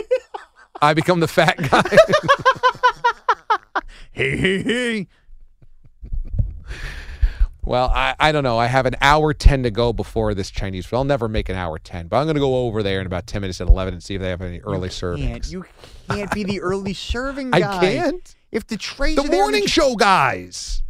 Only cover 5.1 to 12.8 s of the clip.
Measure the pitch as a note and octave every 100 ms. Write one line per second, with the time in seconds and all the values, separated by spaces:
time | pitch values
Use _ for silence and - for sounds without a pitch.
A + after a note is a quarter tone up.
5.1 | _ - - - _ - - - - -
6.1 | - - - - - - - - - -
7.1 | - - - - - - B2 B2 B2 C3+
8.1 | B2+ D#3 D3+ C3+ A2+ A#2+ C3 B2 - C#3
9.1 | D#3 D3+ - - C3+ A#2+ G#2 A#2+ G#2 -
10.1 | A2+ G#2+ G2 F#2+ - G2 F#2 - A#2+ C#3
11.1 | C#3+ A2+ G#2+ F#2+ F#2 F2 D#2+ - F2+ E2
12.1 | A2+ D#3 D3 C3+ B2+ B2 G#2+